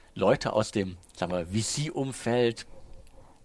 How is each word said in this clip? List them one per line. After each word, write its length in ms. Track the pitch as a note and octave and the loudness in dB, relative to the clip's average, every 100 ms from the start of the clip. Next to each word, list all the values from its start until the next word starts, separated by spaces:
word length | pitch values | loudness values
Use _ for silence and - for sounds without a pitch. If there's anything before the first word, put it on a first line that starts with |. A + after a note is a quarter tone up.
| - - | -14 2
Leute 360 | G2 C#3 - | 4 4 2
aus 200 | - - | 0 2
dem, 260 | A2 F#2 F2+ - - | 0 -2 -4 -12 -6
sagen 160 | F2 | -2
wir, 140 | F2+ E2 | -2 0
V-C-Umfeld, 1200 | G#2+ G#2 - D3+ - C3+ - A#2 A#2+ A#2+ A#2 - - - - - - - - | 0 0 -2 -4 -4 -4 -4 0 2 2 0 -8 -16 -18 -18 -20 -20 -20 -20